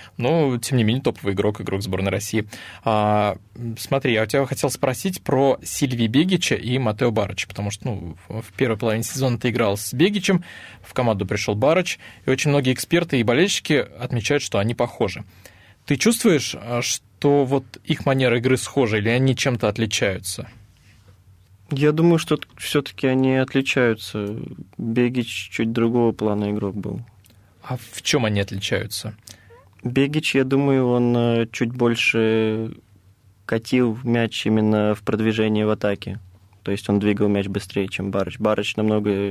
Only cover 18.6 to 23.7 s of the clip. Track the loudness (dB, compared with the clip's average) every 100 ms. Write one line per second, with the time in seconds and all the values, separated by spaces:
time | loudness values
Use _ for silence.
18.6 | 0 0 2 2 2 2 2 2 0 0
19.6 | 0 0 -2 0 -2 -2 -8 -12 -12 -18
20.6 | -20 _ _ _ -20 -20 _ -20 _ _
21.6 | -8 0 2 4 4 4 2 -4 -4 -14
22.6 | -2 -2 -2 -2 0 4 4 2 2 0
23.6 | 0